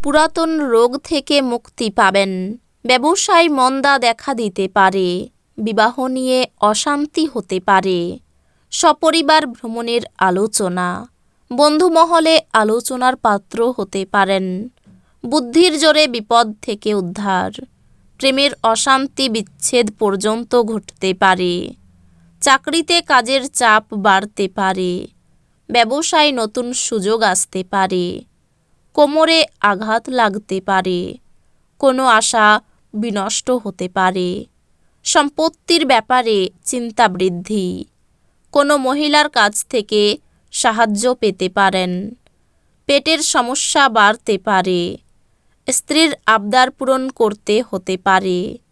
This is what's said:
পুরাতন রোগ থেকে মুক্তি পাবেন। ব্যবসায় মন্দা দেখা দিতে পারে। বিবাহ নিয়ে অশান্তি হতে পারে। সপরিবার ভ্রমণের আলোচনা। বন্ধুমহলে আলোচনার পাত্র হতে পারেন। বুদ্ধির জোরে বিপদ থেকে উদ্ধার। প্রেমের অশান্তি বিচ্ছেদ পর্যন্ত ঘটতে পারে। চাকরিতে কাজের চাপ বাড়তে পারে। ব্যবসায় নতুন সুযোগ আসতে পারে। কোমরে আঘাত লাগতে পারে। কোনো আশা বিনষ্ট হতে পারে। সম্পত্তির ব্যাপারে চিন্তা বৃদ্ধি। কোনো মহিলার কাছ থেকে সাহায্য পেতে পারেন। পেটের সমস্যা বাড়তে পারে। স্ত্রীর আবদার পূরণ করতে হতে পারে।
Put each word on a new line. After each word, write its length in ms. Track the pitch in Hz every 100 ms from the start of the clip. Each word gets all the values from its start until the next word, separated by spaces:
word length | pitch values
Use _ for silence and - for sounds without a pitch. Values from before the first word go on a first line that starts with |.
পুরাতন 560 | 285 294 320 330 330 320
রোগ 380 | 277 226 240 269
থেকে 440 | - 302 - 285
মুক্তি 480 | 262 240 _ - 247
পাবেন। 680 | 202 196 196 196 185 185 240 _ _ 240
ব্যবসায় 640 | 254 277 381 - 349 339
মন্দা 500 | 277 254 269 277 277
দেখা 340 | 240 226 -
দিতে 340 | 254 214 - 233
পারে। 600 | 208 190 190 180 180 - _ _ -
বিবাহ 500 | 220 220 214 240 262
নিয়ে 400 | 262 254 254 254 -
অশান্তি 640 | 208 214 - 285 294 - 311
হতে 340 | 240 - 185
পারে। 600 | 185 190 190 180 170 185 _ _ _ _ _
সপরিবার 760 | - 330 302 320 330 294 311 294
ভ্রমণের 540 | 233 233 226 233 233 220 -
আলোচনা। 880 | 190 180 214 - 190 180 180 185 247 _ _ _ -
বন্ধুমহলে 880 | 247 294 302 359 330 320 330 320 320 -
আলোচনার 600 | 226 214 220 226 247 254 254
পাত্র 580 | 226 202 _ 220 233 247
হতে 280 | 190 196 190
পারেন। 640 | 208 190 190 190 185 240 _ _ _ _ _ 233
বুদ্ধির 540 | 294 240 254 359 302
জোরে 280 | 311 302 302
বিপদ 460 | 240 214 233 226 214
থেকে 320 | - 208 214
উদ্ধার। 580 | 208 175 196 202 185 190 208 262 _ _ _ _ -
প্রেমের 340 | 269 262 285 -
অশান্তি 680 | 226 220 - 262 269 - 269
বিচ্ছেদ 640 | 220 214 - - 247 220 -
পর্যন্ত 640 | 214 190 214 226 233 247
ঘটতে 520 | 220 220 - - 190
পারে। 560 | 185 190 185 180 175 - - _ _ _ _ _ -
চাকরিতে 600 | - 269 302 320 320 339
কাজের 480 | - 262 240 269 262
চাপ 340 | - 233 214 214
বাড়তে 540 | 208 190 190 208 - 190
পারে। 600 | 185 190 190 185 175 - _ _ _ _ _ -
ব্যবসায় 640 | 240 226 277 320 320 302
নতুন 420 | 254 220 247 240
সুযোগ 480 | 254 - 226 190 226
আসতে 420 | 214 185 - 190
পারে। 580 | 185 202 190 185 175 185 - _ _ _ _ _ _
কোমরে 520 | - 294 311 320 330 - _
আঘাত 480 | 208 196 214 226 226
লাগতে 520 | 254 220 196 - 190
পারে। 560 | 185 190 185 180 185 - _ _ _ _ _ -
কোনো 260 | 277 254 262
আশা 560 | 220 - 233 214 214 _ _ _
বিনষ্ট 580 | 214 233 202 196 - -
হতে 380 | 254 214 - 185
পারে। 560 | 185 185 185 180 196 233 _ _ _ _ _
সম্পত্তির 840 | - 339 285 - 320 - - 339 302
ব্যাপারে 640 | 247 - 254 226 208 185 _ -
চিন্তা 420 | 247 233 214 220
বৃদ্ধি। 800 | 175 190 175 190 214 180 185 - _ _ _ _ _ _
কোনো 260 | 285 285 294
মহিলার 520 | 254 285 302 294 294
কাছ 360 | 254 208 208 -
থেকে 520 | 214 208 208 208 - _ _ _
সাহায্য 640 | - 254 220 226 202 247 254
পেতে 340 | 214 185 190
পারেন। 680 | 196 196 190 185 180 202 240 _ _ _ _ _ _ -
পেটের 340 | 277 277 320
সমস্যা 680 | 320 311 240 247 - 302 269
বাড়তে 480 | 226 208 220 - 196
পারে। 600 | 214 190 185 180 175 - _ _ _ _ _ _ -
স্ত্রীর 440 | 254 - 302 320 - -
আবদার 460 | 220 202 254 262
পূরণ 380 | - 262 262 262
করতে 540 | - 214 208 - 214 247
হতে 280 | 190 185 185
পারে। 600 | 196 190 190 180 175 - _